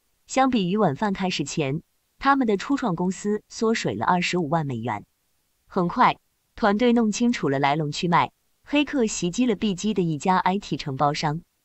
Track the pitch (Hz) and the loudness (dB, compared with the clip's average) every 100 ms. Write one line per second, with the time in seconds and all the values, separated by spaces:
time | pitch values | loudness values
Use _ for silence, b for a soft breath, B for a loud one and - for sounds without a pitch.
0 | _ _ - 262 262 240 175 208 190 131 | _ _ -4 2 2 2 2 2 0 0
1 | 208 190 185 180 147 - 139 151 - _ | -4 -2 -4 -4 -6 -4 -2 -4 -8 _
2 | _ - 269 277 233 196 - 277 233 170 | _ -4 2 2 2 0 0 -2 -2 -2
3 | 180 190 208 208 - - 226 226 156 104 | -2 -2 -4 -4 -6 -2 0 0 -2 -2
4 | 117 180 175 180 147 165 143 120 117 104 | 0 2 0 -2 0 -2 -2 -6 -6 -8
5 | - _ _ _ _ _ _ 202 175 247 | -10 _ _ _ _ _ _ -2 0 2
6 | 208 - _ _ _ - 220 208 247 233 | 2 2 _ _ _ 0 2 4 4 4
7 | 214 202 240 247 151 139 139 147 151 - | 2 2 0 0 0 2 2 0 -2 -4
8 | 175 165 127 _ _ _ - 294 285 285 | 2 2 2 _ _ _ -2 -2 0 0
9 | 220 - 175 175 247 196 220 175 214 202 | -2 -2 -4 0 0 0 -2 -2 -2 0
10 | 170 151 196 185 185 196 - 147 - 135 | 0 0 0 2 2 -2 -4 -6 -6 0
11 | 147 151 156 160 - _ | 0 0 -4 -4 -8 _